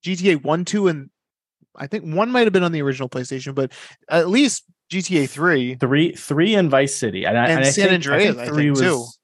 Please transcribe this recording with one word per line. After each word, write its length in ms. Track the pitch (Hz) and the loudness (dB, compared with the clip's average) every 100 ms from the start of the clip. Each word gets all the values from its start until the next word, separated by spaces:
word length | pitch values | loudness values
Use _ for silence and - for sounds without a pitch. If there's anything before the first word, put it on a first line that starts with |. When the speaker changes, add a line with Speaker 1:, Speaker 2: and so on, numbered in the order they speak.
Speaker 1:
G 120 | - 180 | -6 -2
T 140 | 185 | 2
A 40 | 160 | 0
one, 280 | 139 160 175 | 0 -2 -2
two, 220 | 208 196 | 0 0
and 220 | 156 135 _ _ _ _ _ _ - | -2 -10 _ _ _ _ _ _ -16
I 100 | 139 | -10
think 160 | 214 165 | -10 -6
one 260 | 160 226 | -2 0
might 120 | 254 226 | 2 2
have 80 | |
been 100 | 190 | 2
on 80 | 180 | 0
the 100 | 165 | -2
original 280 | 139 131 131 | -2 -4 -6
PlayStation, 440 | 131 127 135 135 135 | -8 -8 -8 -6 -4
but 160 | 131 - - - - | -4 -6 -20 -20 -2
at 180 | 160 170 | 0 2
least 360 | 214 277 - _ _ _ | 2 2 0 _ _ _
G 140 | 175 | -8
T 160 | 180 175 | -2 0
A 40 | 135 | 0
three. 480 | - 170 156 123 127 | -2 0 2 0 -2
Speaker 2:
Three, 380 | 127 139 165 | 0 2 2
three 420 | - - 147 180 214 | -2 -4 0 2 4
and 160 | 170 | 4
Vice 240 | 135 139 - | 4 2 -2
City. 300 | 113 95 87 | -4 -2 -2
And 120 | 110 | 0
I, 60 | |
Speaker 1:
And 80 | 117 | 2
Speaker 2:
and 60 | 160 | 2
I 80 | 135 | 2
Speaker 1:
San 200 | 139 196 | 2 2
Speaker 2:
think, 160 | 185 143 | 2 0
Speaker 1:
Andreas, 180 | 143 | 0
Speaker 2:
I 40 | 202 | 0
think 120 | 123 | -2
Speaker 1:
I 60 | 120 | -4
Speaker 2:
three 160 | 151 147 | -2 0
Speaker 1:
think, 120 | 139 | 2
Speaker 2:
was, 40 | |
Speaker 1:
too. 240 | 131 139 117 - | 0 0 -6 -16